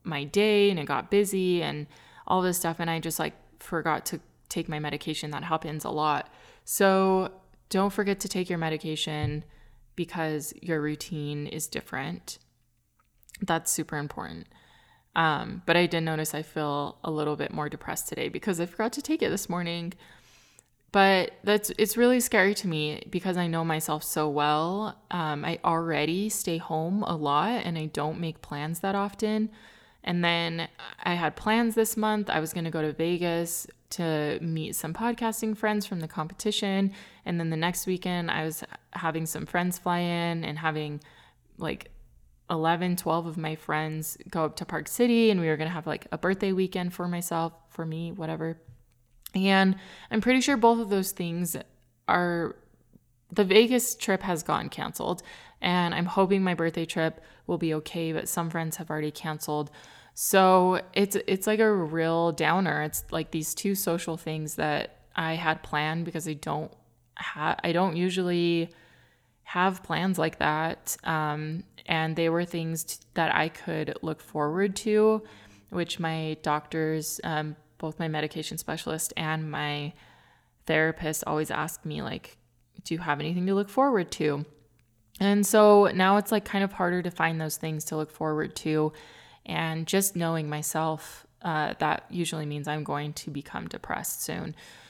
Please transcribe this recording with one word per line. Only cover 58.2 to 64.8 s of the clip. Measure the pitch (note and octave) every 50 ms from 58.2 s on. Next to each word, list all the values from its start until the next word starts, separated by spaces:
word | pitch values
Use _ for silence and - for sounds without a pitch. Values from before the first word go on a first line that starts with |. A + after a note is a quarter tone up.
| - -
some | - F3+ E3 E3
friends | E3+ E3 D#3+ D#3+ -
have | - D#3 -
already | D3+ D#3 D3+ D3+
canceled. | D3 - - D#3 D3+ D3+ - D3+ D3+ D3+ D3 D3 - - - - - - - - -
So | - - - G3+ F#3+ F#3 F#3 F#3 F#3 F3+ F#3 F#3 - - -
it's, | - G3 G3+ G3+ - - -
it's, | - F#3+ F#3+ - G#3+
like, | G#3+ G#3+
a | A3 G#3+ G#3
real | F#3 D#3+ D3+ D#3+ D#3+ D#3+ E3 E3 E3+ E3+ E3+
downer. | D3+ E3+ D#3 D3+ E3+ F#3+ F#3+ D#3 D3+ D3+
It's, | D3+ D#3 - - - -
like, | - E3 D#3+ -
these | - D#3 D3+ - -
two | - - G3 G3
social | G3 - F3 E3+ E3+ - E3+ D#3+
things | E3 - D#3+ D#3+ D#3 D#3 D3+ -
that | D#3+ D#3 D3+ D3 -